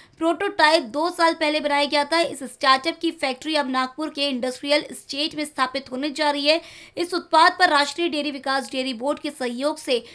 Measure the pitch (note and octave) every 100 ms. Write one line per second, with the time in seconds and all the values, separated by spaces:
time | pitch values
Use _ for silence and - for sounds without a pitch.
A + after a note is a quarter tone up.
0 | - - E4 E4+ G4+ G4+ D#4 E4 A#3 C#4+
1 | E4+ - E4 E4 D4+ D4+ C#4+ C#4+ C#4+ D4
2 | C#4+ E4 D#4+ C4 B3+ - C#4 C4 E4 E4
3 | E4 E4 C#4 B3+ D4+ D4+ C4 B3+ B3+ C#4
4 | D#4 D4 C#4+ B3 B3+ B3 C#4+ D4+ - B3+
5 | - C4+ D#4+ D#4 D4 - C4 C#4 C4+ B3+
6 | D4 C4+ D4 C#4+ D4 E4 - - - -
7 | F4 F4+ F4+ D#4 F4 F4+ F4+ C#4+ C#4+ -
8 | E4+ D4 D4 C#4 C4+ C4+ B3 C4 C4 A3+
9 | C4+ D4+ D4 C#4+ B3 A#3+ D4 D4+ - A#3+
10 | A#3